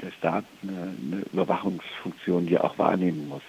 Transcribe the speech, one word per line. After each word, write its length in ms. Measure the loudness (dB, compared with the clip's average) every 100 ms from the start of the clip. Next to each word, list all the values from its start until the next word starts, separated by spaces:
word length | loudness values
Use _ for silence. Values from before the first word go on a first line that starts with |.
der 100 | -12
Staat 340 | -2 0 0 -4 -10
eine, 300 | -8 -6 -6 -6 -4
eine 120 | -4 -2
Überwachungsfunktion, 1120 | 0 2 2 0 -4 -6 -10 -8 -4 0 2 4
die 80 |
er 100 | 4
auch 140 | 4 2
wahrnehmen 500 | 2 4 2 0 -4
muss. 140 | -10